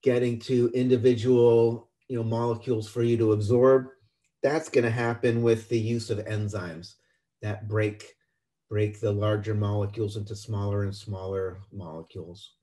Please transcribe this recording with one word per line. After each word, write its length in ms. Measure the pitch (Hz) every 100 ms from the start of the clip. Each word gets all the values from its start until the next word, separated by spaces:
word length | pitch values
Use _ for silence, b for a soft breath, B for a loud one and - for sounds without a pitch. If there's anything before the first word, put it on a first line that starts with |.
getting 360 | - 123 123 117
to 320 | - 127 120
individual, 1160 | 123 127 123 123 120 117 123 120 117 117 117 - _ _
you 100 | 123
know, 60 |
molecules 640 | 110 113 117 113 131 113 107
for 140 | -
you 140 | 117 113
to 160 | 113
absorb, 560 | 107 104 120 131 135 127 - _ _ _ _
that's 240 | 139 156 160
gonna 220 | 139 117
happen 520 | 113 117 113 123 117
with 260 | 117 113 -
the 100 | 120
use 300 | 110 117 -
of 100 | 104
enzymes 760 | 101 107 104 101 87 80 87 _ _ _ _ _
that 240 | 107 101 104
break, 480 | 107 107 104 - _ _ _ _ _ _
break 320 | 107 104 104
the 100 | 107
larger 440 | 101 107 104 104
molecules 600 | 107 104 104 101 104 104 107
into 200 | 104 104
smaller 480 | - 104 101 101
and 100 | 101
smaller 640 | 101 - 98 95 98 95 90 98
molecules. 840 | 101 85 80 82 - 82 90 - _